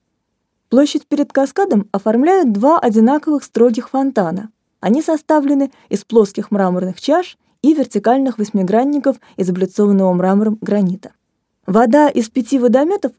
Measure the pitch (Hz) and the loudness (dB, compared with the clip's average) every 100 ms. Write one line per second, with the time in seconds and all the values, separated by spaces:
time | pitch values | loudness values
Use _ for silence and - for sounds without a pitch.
0 | _ _ _ _ _ _ _ 240 285 302 | _ _ _ _ _ _ _ 2 2 0
1 | - 285 285 - 277 - 403 226 - 196 | -4 -4 -2 -2 -2 -2 0 0 -2 -4
2 | 220 220 302 381 285 202 254 330 247 220 | -2 0 2 2 2 0 2 2 2 2
3 | 220 302 320 285 - 220 240 240 - 269 | 4 2 0 -4 -4 0 0 0 -4 -4
4 | 269 262 175 180 220 _ _ _ 185 254 | -2 -2 -2 -4 -10 _ _ _ -2 0
5 | 311 311 - 311 277 285 277 - - 202 | 0 -4 0 0 0 0 -2 -6 -8 -8
6 | - 226 202 - 202 202 190 180 185 180 | 0 0 2 -2 -6 -2 -2 -2 -6 -6
7 | - 320 359 - _ _ 269 311 254 214 | -2 -2 -2 -10 _ _ 0 0 0 -2
8 | 214 254 269 233 208 202 185 214 269 294 | 0 0 0 -4 -4 -2 0 0 0 -2
9 | 277 - _ - 185 180 185 - 202 196 | -2 -4 _ -6 -4 -2 -4 0 0 2
10 | 190 180 185 196 214 214 - 202 190 185 | 2 0 0 0 0 -2 -4 -2 -2 -4
11 | - - _ _ _ _ - 196 240 294 | -12 -20 _ _ _ _ -4 0 2 4
12 | 294 - 220 - 226 277 240 247 311 403 | 2 0 -4 -4 -2 0 2 2 0 -2
13 | 269 | -6